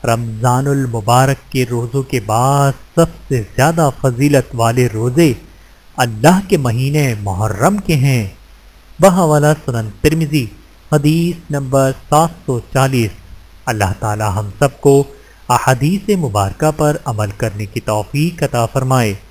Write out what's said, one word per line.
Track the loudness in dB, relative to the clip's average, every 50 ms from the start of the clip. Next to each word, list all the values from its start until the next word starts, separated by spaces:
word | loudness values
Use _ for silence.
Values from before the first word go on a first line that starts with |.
| 0
"रमजानुल | -2 -2 -2 -4 -8 -6 -2 0 0 0 0 0 0 -2 -2 -2
मुबारक | -4 -4 -4 0 2 4 4 4 2 0 -2 -6 -6
के | -4 -4 -2
रोज़ों | -2 -4 -6 -6 -4 -4 -6
के | -4 -2 -4 -6
बाद | -2 -2 0 0 2 2 2 2 2 0 0 -4 -14 -4 _
सबसे | 0 0 0 -2 -14 -6 -4 -4 -4
ज़्यादा | -4 -4 -2 0 0 2 2 2 0 0
फजीलत | 0 -2 -2 -2 0 0 0 2 2 2 0 -2 -4
वाले | 0 0 0 2 2 0
रोज़े | 0 -2 -2 -4 -2 2 2 2 2 2 -2 -10 -20 -20 -20 -20 -20 -20 -20 _ -16 -4 -4
अल्लाह | -2 -2 -2 0 2 4 4 2
के | 0 0 -2
महीने | 0 0 -2 -2 -2 -2 0 0 0 0 0 -2
मुहर्रम | -4 -4 -6 -2 -2 -2 -2 -2 0 0 0 0 0
के | -2 -2 0
हैं।" | 2 2 2 2 2 -2 -4 -10 -16 -20 -20 -20 -20 _ -20 _ -20 -20 -20 -2 2
बहवाला | 4 4 4 4 2 4 4 4 4 4
सुनन | 2 2 -2 -6 -4 -4 -6 -6 -10 0
तिर्मिज़ी, | 0 0 2 2 -2 0 0 -2 -2 -2 -10 -18 -20 -20 -20 -20 -6 0
हदीस | 0 2 2 2 2 2 0 -2 -4 -6 -10 -8
नंबर | -6 -6 -4 0 0 2 2 0
सात | -2 -4 -4 0 2 2 2 2 -2 -8 -6
सौ | -4 -4 -4
चालीस। | -6 -2 0 2 2 2 2 0 0 -2 -4 -10 -20 -20 -20 -20 -20 -20 -20 -12 -6 -6
अल्लाह | -2 -2 -2 -2
ताला | -2 -4 -4 -4 -4 -2 -2 -2
हम | -2 -4 -6 -6 -4 -2
सबको | -2 -2 -2 0 2 4 4 4 2 -2 -10 -20 -20 -20 -20 -20 -4 0
अहादीस | 0 0 2 0 0 2 0 -2 -2 -2 0 -2
मुबारका | -2 0 0 -2 -2 -2 -2 -2 -2 0 -2 -2
पर | 0 2 0 0 0 -2 -4
अमल | -6 -4 -4 -4 -6
करने | -4 -6 -6 -6 -4 -6 -10
की | -8 -8 -8
तौफीक | -4 -4 -4 -4 -4 -4 -2 -2 -2 -2 -2 -4 -4
अता | -2 0 -2 -2
फरमाए। | 0 -2 -4 0 2 2 2 2 0 -2 -6 -12 -20